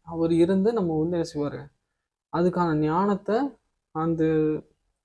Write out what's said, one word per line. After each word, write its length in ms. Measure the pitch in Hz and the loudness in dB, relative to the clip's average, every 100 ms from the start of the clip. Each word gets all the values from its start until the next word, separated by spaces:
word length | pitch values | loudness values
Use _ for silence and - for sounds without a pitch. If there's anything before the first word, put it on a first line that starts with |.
அவர் 300 | - 165 165 | -12 -2 0
இருந்து 400 | 165 175 190 196 | 4 4 4 2
நம்ம 260 | 233 175 156 | 0 0 0
வந்து 180 | 165 175 | -2 -2
என்ன 120 | 160 | -4
செய்வாரு? 280 | 147 143 135 139 _ _ _ _ _ _ 160 | -4 -6 -8 -14 _ _ _ _ _ _ 0
அதுக்கான 400 | 180 175 170 151 | 0 2 0 0
ஞானத்தை 640 | 151 165 202 196 - 220 277 - _ _ _ | 0 0 0 -2 -2 -2 -2 -6 _ _ _
அந்த 340 | 156 165 165 160 156 156 156 - _ _ _ | -6 -4 0 2 2 0 -2 -8 _ _ _